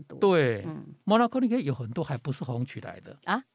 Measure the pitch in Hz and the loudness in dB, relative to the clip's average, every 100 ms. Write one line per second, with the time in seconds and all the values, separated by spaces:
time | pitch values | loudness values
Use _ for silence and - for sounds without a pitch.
0 | 147 - 202 175 131 107 165 156 - 139 | -18 2 4 6 4 2 -4 -10 -12 -6
1 | - 220 240 262 247 233 139 127 117 120 | 2 4 4 2 0 0 -2 -4 -4 -4
2 | 156 135 - 135 127 120 131 - - 90 | -4 -4 -4 -6 -4 -4 -4 -8 -14 -14
3 | 90 - - 214 - | -18 -12 -4 -4 -6